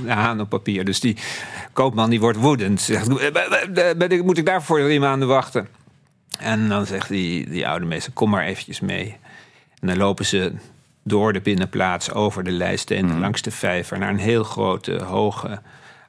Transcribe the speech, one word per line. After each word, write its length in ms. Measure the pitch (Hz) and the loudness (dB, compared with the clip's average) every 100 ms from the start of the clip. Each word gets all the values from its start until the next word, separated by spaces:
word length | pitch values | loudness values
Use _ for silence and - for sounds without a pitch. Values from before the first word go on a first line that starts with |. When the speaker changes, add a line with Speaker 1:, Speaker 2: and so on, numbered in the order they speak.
| 120 | -2
Speaker 1:
de 60 | |
haan 280 | 107 117 110 | 0 0 0
op 80 | 104 | -4
papier. 360 | - - 98 95 | -4 -2 -2 -2
Dus 140 | 95 | 0
die 180 | 123 107 - - - - - | 0 -2 -6 -10 -10 -12 -6
koopman 360 | - 131 110 113 | 2 2 4 2
die 100 | 117 | 4
wordt 180 | 113 110 | 4 4
woedend. 440 | 135 135 98 98 | 4 4 2 0
Zegt, 260 | - 107 107 135 | 2 0 2 2
"Eh, 140 | 143 | 2
ben, 420 | 160 185 202 190 | 0 2 0 0
ben, 240 | 180 175 165 | 2 2 4
ben 120 | 175 | 2
ik, 140 | 180 | 4
moet 140 | 180 170 | 4 4
ik 80 | 160 | 2
daarvoor 340 | 185 143 156 | 2 2 2
drie 200 | 143 147 | 4 4
maanden 280 | 139 135 131 | 2 2 4
wachten?" 400 | 135 127 123 104 _ _ _ _ _ - - | 2 2 -4 -6 _ _ _ _ _ -14 -6
En 300 | 113 110 107 | -2 0 2
dan 160 | 101 92 | 0 -2
zegt 240 | 95 - | -6 -4
die, 400 | 98 87 85 64 | -2 -2 -4 -4
die 180 | 82 62 | -4 -2
oude 180 | 82 85 | -2 -4
meester, 280 | 80 - | -6 -6
"Kom 160 | - 110 | 0 2
maar 140 | 101 82 | 2 0
eventjes 340 | 95 - - | -6 -10 -6
mee." 380 | 95 92 107 - - - - _ _ - | -4 -4 -6 -12 -20 -20 -20 _ _ -8
En 80 | 95 | -4
dan 100 | 90 | 0
lopen 280 | 101 95 101 | 0 0 0
ze 280 | 98 90 80 - - _ _ | 0 -2 -6 -16 -20 _ _
door 300 | - 104 107 | -2 2 2
de 80 | 98 | 0
binnenplaats, 680 | 104 95 90 101 92 87 - | 0 0 0 0 0 -2 -4
over 320 | - 104 101 | 0 0 0
de 80 | 92 | -4
leisteen, 540 | 90 90 95 - 101 92 | -2 -2 -2 -2 0 0
Speaker 2:
Mhm. 140 | 82 | 0
Speaker 1:
langs 220 | 98 - | 0 -2
de 100 | 110 | -6
vijver, 480 | - 98 90 87 95 | -4 -2 -2 -4 -4
naar 100 | 98 | -2
een 80 | 98 | 0
heel 260 | 104 117 | 2 0
grote, 600 | 107 - 98 92 - 90 | 0 -2 -2 -2 -4 -6
hoge 580 | 92 98 107 - - 101 - - - - | -2 0 0 -2 -8 -10 -14 -20 -20 -20